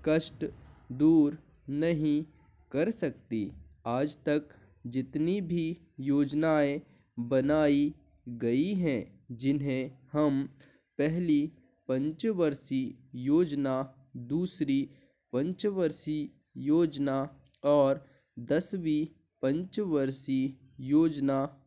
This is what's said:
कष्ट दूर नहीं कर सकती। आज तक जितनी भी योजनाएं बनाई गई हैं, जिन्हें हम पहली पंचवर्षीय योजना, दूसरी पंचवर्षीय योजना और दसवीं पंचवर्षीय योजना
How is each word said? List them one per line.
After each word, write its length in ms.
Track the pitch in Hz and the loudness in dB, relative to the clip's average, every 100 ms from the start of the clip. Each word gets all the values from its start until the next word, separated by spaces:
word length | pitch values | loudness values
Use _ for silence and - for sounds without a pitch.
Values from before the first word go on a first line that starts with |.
कष्ट 400 | 156 160 160 - 156 - - - _ | 2 0 0 -8 -10 -10 -20 -20 _
दूर 440 | 127 151 165 147 151 _ _ - | 2 6 6 4 0 _ _ -8
नहीं 540 | 143 165 160 151 147 160 _ _ _ _ | -2 0 0 2 0 -2 _ _ _ _
कर 180 | 135 185 | -2 -2
सकती। 500 | 220 151 - _ 113 98 - - - 117 | -2 -6 -6 _ -6 -6 -10 -20 -12 -4
आज 300 | 123 147 - | -2 -2 -4
तक 240 | - 147 147 - - _ 120 | -2 -2 -2 -20 -20 _ -8
जितनी 540 | 127 131 147 165 202 | -6 -4 -2 0 0
भी 240 | 170 170 160 170 - - | -2 -2 -2 -6 -14 -8
योजनाएं 800 | 135 143 143 147 160 156 143 147 - _ _ - | 0 2 2 0 2 2 2 -2 -8 _ _ -10
बनाई 720 | 120 131 135 156 147 143 147 - _ _ - | 0 0 2 4 4 4 2 -2 _ _ -14
गई 440 | 117 117 127 175 | -4 0 2 0
हैं, 520 | 196 170 123 - - - | 0 0 -2 -4 -16 -16
जिन्हें 580 | 117 135 143 139 131 127 - _ | -4 0 0 0 -4 -4 -12 _
हम 300 | 147 151 135 139 - - _ _ - | 0 2 0 -4 -12 -20 _ _ -4
पहली 420 | 151 165 170 147 156 - _ _ - | -2 0 2 2 0 -8 _ _ -4
पंचवर्षीय 1300 | 131 147 160 226 190 160 135 - 135 131 - - 123 | -2 -2 -2 -4 0 0 0 -4 -4 -4 -10 -16 -8
योजना, 560 | 127 156 175 143 135 131 135 - _ 127 | 2 2 2 0 0 -2 -4 -12 _ -16
दूसरी 640 | 120 156 180 - 139 139 127 - _ _ _ | -4 -2 -2 -4 0 0 -2 -10 _ _ _
पंचवर्षीय 960 | 123 156 185 208 190 165 147 - 151 147 _ _ 127 | -2 -2 -2 -4 0 -2 -2 -6 -6 -6 _ _ -8
योजना 540 | 135 160 170 139 139 135 143 - _ _ | 2 4 4 2 0 0 -4 -10 _ _
और 400 | 143 147 135 135 - _ _ - | 2 4 4 2 -6 _ _ -16
दसवीं 720 | 120 151 185 190 160 151 160 _ _ _ | -2 -2 0 -4 -2 -2 -2 _ _ _
पंचवर्षीय 1080 | 135 151 185 - 202 151 135 135 - 135 131 - - - 131 | -2 -2 -4 -4 0 0 0 -4 -4 -2 -2 -6 -20 -14 2
योजना 520 | 147 165 143 139 135 139 - | 4 4 2 0 0 -2 -8